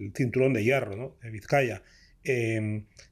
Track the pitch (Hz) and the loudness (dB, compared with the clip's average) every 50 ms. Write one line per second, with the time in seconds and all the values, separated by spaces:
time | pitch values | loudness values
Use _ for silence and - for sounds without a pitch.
0 | 107 101 101 - 135 120 107 127 131 135 131 113 101 113 135 135 117 107 98 104 | -10 -8 -4 -2 -2 0 2 2 4 4 4 2 2 2 2 2 0 -2 -6 -8
1 | 127 135 - _ - 117 110 107 - - - 143 135 120 107 98 - - _ _ | -10 -12 -14 _ -16 -14 -14 -14 -2 2 2 2 2 2 -2 -6 -12 -18 _ _
2 | - _ _ _ - - 131 120 117 113 113 110 110 107 107 107 104 - _ - | -20 _ _ _ -4 -2 0 0 0 0 0 -2 -2 -2 -4 -6 -8 -12 _ -20
3 | - - | -20 -20